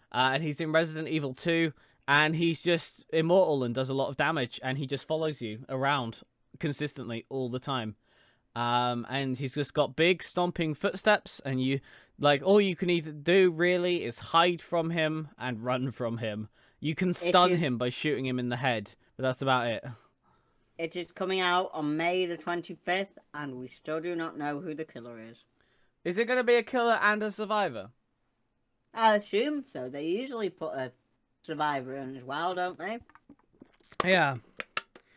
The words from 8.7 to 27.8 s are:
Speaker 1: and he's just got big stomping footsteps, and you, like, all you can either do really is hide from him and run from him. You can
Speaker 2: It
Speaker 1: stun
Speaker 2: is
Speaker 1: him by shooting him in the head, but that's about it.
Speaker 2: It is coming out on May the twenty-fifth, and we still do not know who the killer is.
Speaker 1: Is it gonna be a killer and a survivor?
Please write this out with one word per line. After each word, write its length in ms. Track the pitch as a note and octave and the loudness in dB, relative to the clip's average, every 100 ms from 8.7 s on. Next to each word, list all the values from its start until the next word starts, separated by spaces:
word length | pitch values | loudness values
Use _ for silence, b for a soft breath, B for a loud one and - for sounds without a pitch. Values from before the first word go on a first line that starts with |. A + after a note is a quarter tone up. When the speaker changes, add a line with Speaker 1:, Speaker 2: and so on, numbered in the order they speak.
| B2 B2 A#2+ A2+ | 2 2 -2 -4
Speaker 1:
and 280 | C3+ C3+ B2+ | -4 -2 -2
he's 180 | C#3 | -4
just 200 | D3 C#3+ | -4 -2
got 200 | D#3 C3 C3+ | 2 0 4
big 260 | E3+ F3 | 4 4
stomping 520 | - - F3 F3 D#3+ | -2 0 0 0 -2
footsteps, 680 | D3 F#3+ F#3 A3 G#3 - - | 0 -2 0 2 2 0 -10
and 180 | C#3 C3 | -4 -2
you, 180 | C3 C3+ B B B - | 0 -2 B B B 0
like, 240 | C#3+ C#3+ | 4 4
all 180 | F3+ G#3 | 6 6
you 140 | G3 | 4
can 160 | E3+ F3 | 0 0
either 220 | E3+ D#3 | 0 -2
do 380 | D3+ C#3+ F#3+ F#3 | -6 4 6 6
really 540 | D#3+ F3 F3+ F3+ F3 | 6 2 4 2 0
is 140 | A#2+ - | -2 -8
hide 440 | - E3 F3+ E3+ | 2 4 6 2
from 280 | - E3+ E3 | -2 0 0
him 380 | E3+ D#3 D#3 D3+ - | 2 0 0 -8 -8
and 240 | B2+ A2 | -6 -4
run 300 | B2 B2+ C3 | -2 -2 -2
from 260 | - A#2+ A2+ | -4 -4 -4
him. 300 | A2+ G#2+ G#2+ b b b | -4 -6 -8 b b b
You 140 | D3+ | -6
can 160 | D#3 F#3 | -2 -2
Speaker 2:
It 60 | F3 | 0
Speaker 1:
stun 360 | E3+ F3+ F3+ | 4 6 6
Speaker 2:
is 80 | E3+ | 4
Speaker 1:
him 160 | D3+ A#2 | 0 0
by 140 | B2 | -2
shooting 340 | - D#3 B2+ C3 | -2 -2 -2 -2
him 120 | B2+ | -2
in 100 | B2 | -2
the 80 | A#2+ | -2
head, 380 | C3+ A2+ G2+ - _ - | 0 -2 -4 -18 _ -4
but 60 | |
that's 180 | C3 B2+ | -4 -2
about 240 | C3+ B2+ A#2+ | 0 2 0
it. 180 | A2 B2+ A#2 b _ _ _ _ _ _ - | -4 -8 -16 b _ _ _ _ _ _ -10
Speaker 2:
It 180 | E3 F3 | -8 -8
is 160 | E3 | -10
coming 280 | - F#3+ F#3+ | -6 -2 0
out 300 | F3+ F3+ F#3 | 2 2 0
on 220 | D#3+ D3 D3+ | -4 -4 -2
May 280 | E3+ F#3 | 0 0
the 120 | F3 E3 | -2 -4
twenty-fifth, 840 | - F3 E3 E3 - F#3 G3 - _ | -4 -6 -6 -10 -4 -2 -4 -10 _
and 220 | D3 C#3+ B2+ | -12 -10 -10
we 100 | B2+ | -12
still 320 | - - D#3 | -14 -8 -6
do 160 | F3 E3+ | -4 -4
not 220 | E3 - | -6 -6
know 220 | D3 D3 | -6 -6
who 140 | F3+ | -8
the 100 | D3+ | -10
killer 340 | D#3 B2+ A#2+ A2+ | -10 -12 -14 -16
is. 240 | A2 A#2 _ _ _ _ _ _ | -18 -20 _ _ _ _ _ _
Speaker 1:
Is 120 | E3+ F3+ | -4 -2
it 80 | A#3 | 0
gonna 180 | B3+ | 0
be 100 | A#3+ | 4
a 80 | A#3+ | 4
killer 360 | A3+ B3+ A#3 A3+ | 2 0 2 4
and 200 | G#3 G#3 | 2 2
a 80 | G#3+ | -2
survivor? 600 | G#3 G#3 G#3+ F#3 A2+ | -6 -2 0 0 -4